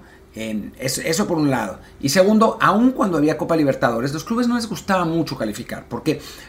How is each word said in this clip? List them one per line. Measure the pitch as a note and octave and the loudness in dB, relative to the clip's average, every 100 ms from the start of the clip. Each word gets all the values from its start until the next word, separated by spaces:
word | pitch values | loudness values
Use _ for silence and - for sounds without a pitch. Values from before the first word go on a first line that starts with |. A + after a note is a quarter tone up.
| - - - | -16 -20 -20
En, | - A2 G#2+ G#2 - | -12 -8 -6 -8 -8
eso, | C3 - | -6 -4
eso | - E3 G3+ | -2 -2 0
por | E3+ | 0
un | D3 | 2
lado. | B2+ G#2 F2+ - - | 0 -2 -8 -16 -6
Y | C#3 | 0
segundo, | F#3+ F#3+ G#3+ F3 - | 4 6 6 4 4
aun | D3 G3 B3 | 2 4 4
cuando | B3+ G#3 E3 | 2 0 2
había | D3 D#3 | 2 0
Copa | C#3+ E3 | 0 2
Libertadores, | C#3+ C3 B2+ A2+ C3 | 2 2 0 0 -4
los | D3+ | -6
clubes | - A#3 A#3+ | -4 -2 0
no | A#3+ | 0
les | A3+ | -4
gustaba | F3 - F#3+ | -6 -2 0
mucho | E3+ E3 D#3 C3 | 0 0 -2 -4
calificar, | A2 G2+ - G2 - | -6 -6 -10 -12 -10
porque | A#2+ - C#3 - - | -6 -4 -4 -6 -20